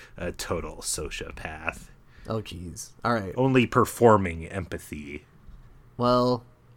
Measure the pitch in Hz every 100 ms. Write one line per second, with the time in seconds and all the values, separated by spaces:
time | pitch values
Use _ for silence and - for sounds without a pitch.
0 | - - 87 85 - 85 78 - - -
1 | 80 - - - - 78 82 - - -
2 | - - - 110 - 90 90 - - -
3 | 113 117 95 123 135 131 113 127 107 -
4 | 120 104 92 82 82 98 82 87 - 78
5 | 71 73 - - - - - - - -
6 | 120 123 123 120 - _ _